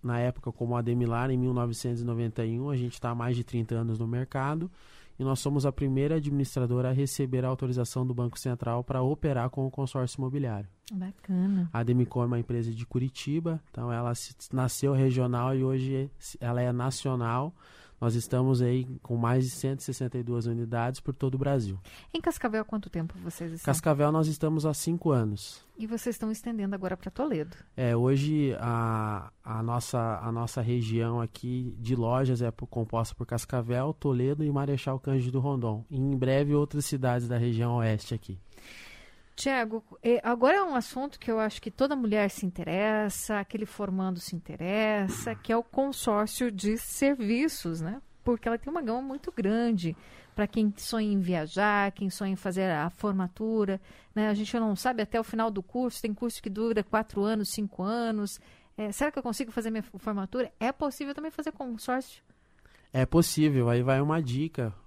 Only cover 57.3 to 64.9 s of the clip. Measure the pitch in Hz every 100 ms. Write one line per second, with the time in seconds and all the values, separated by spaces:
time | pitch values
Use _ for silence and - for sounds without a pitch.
57.3 | 220 202 - 208 - 185 233 233 214 208
58.3 | - - - _ - 214 202 285 294 247
59.3 | 220 247 226 226 220 202 190 214 202 190
60.3 | 247 247 - 233 269 294 - 277 285 311
61.3 | - 311 - 262 226 - 254 262 - _
62.3 | _ _ _ - - _ 127 127 165 175
63.3 | - 151 139 120 120 123 135 147 160 143
64.3 | 127 160 - 117 92 -